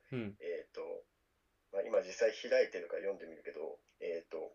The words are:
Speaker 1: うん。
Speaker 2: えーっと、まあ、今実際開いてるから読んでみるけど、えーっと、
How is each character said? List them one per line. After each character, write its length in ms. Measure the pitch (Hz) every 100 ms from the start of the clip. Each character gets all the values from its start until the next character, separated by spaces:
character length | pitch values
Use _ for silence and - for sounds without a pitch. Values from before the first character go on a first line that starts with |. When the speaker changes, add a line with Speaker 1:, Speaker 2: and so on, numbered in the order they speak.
| -
Speaker 1:
う 40 | 131
ん。 200 | 107 98
Speaker 2:
え 240 | 85 -
ー 40 | -
っ 40 |
と、 340 | - 80 - - _ _ _ _ _ _
ま 80 | 98
あ、 20 |
今 200 | 113 107
実 280 | 92 95 113
際 0 |
開 360 | - 123 131 113
い 40 |
て 80 | 92
る 80 | 85
か 80 |
ら 80 | -
読 140 | 95 95
ん 20 |
で 80 | 82
み 80 |
る 80 | 80
け 80 | 82
ど、 300 | 78 78 - _ -
え 240 | - 82
ー 20 |
っ 40 | -
と、 260 | 80 80